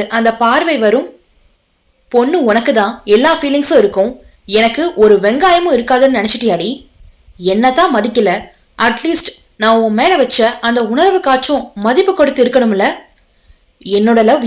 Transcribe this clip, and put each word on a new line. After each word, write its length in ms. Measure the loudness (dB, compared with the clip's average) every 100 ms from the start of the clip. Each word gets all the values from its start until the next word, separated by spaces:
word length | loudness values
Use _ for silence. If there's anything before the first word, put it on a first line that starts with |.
| 0
அந்த 200 | -2 -2 0
பார்வை 400 | 0 0 0 0
வரும்? 300 | 0 0 -2 -12 _ _ _ _ _ _ _ _ _
பொண்ணு 260 | -2 0 0 0
உனக்குதான் 460 | 0 0 0 -2 -6 0 2
எல்லா 160 | 2 0
ஃபீலிங்ஸும் 400 | -2 -2 2 2
இருக்கும், 300 | 2 0 -4 -4 -20 _ -4
எனக்கு 360 | 0 0 0 -4 2
ஒரு 200 | 4 4 2
வெங்காயமும் 500 | 0 2 2 2 -2
இருக்காதுன்னு 420 | 0 2 2 2
நினைச்சிட்டியாடி? 500 | -2 -2 -2 -2 -4 -8 -14 _ -20 _ _ -8 -4
என்னதான் 400 | 0 2 2 0 0
மதிக்கல, 340 | -2 0 0 -2 -6 _ _ -4
அட்லீஸ்ட் 520 | -2 -2 -4 -2 -4 -8 _ _
நான் 240 | 0 2
உன் 140 | 0 -2
மேல 140 | 0 0
வச்ச 220 | 0 2 0 -2 -4
அந்த 120 | -2 -2
உணர்வுக்காச்சும் 720 | 0 0 0 0 0 0 -4 -6 -6 -2
மதிப்பு 280 | 0 0
கொடுத்து 280 | 0 0 0
இருக்கணும்ல? 420 | 0 2 0 0 -2 -4 -14 _ _ _ _ -20 _ _ -4 0
என்னோட 220 | 2 2
லவ் 200 | 2 2